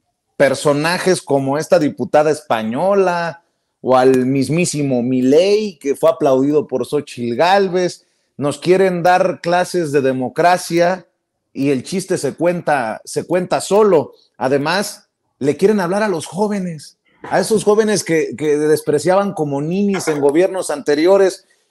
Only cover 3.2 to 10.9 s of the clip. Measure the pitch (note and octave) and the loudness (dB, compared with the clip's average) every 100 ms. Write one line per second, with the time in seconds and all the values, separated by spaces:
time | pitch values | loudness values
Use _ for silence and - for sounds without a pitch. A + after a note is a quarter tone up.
3.2 | E3+ - _ _ _ _ A#2+ B2+ C3 C3 | -4 -8 _ _ _ _ 2 4 6 4
4.2 | B2+ C#3 B2+ D#3+ F3 D3 C#3 B2 B2 B2+ | 2 0 0 -2 -2 -2 -2 -2 -2 0
5.2 | B2+ D3 F#3+ G#3 G#3+ E3+ C#3 C3 D#3+ D#3+ | 2 4 4 2 -2 -6 -6 0 0 2
6.2 | D3 C3 C#3 D3+ A#2+ B2+ A#2+ D3 C#3 - | 2 2 2 0 -2 -4 -4 -6 -6 -8
7.2 | A#2+ A#2 E3+ G3+ F#3+ F#3 F3+ - _ _ | -6 0 2 2 2 0 -2 -6 _ _
8.2 | _ - C#3+ C3+ E3+ F#3 F#3+ F3 E3+ F#3 | _ -6 -6 -4 0 2 2 0 2 4
9.2 | F#3 D3 E3+ F3 F3 F3+ D#3 C#3+ C3 C3 | 2 0 -2 -2 0 -4 -2 0 0 -2
10.2 | B2+ - E3+ F3+ - E3+ E3+ | -4 0 2 2 0 0 0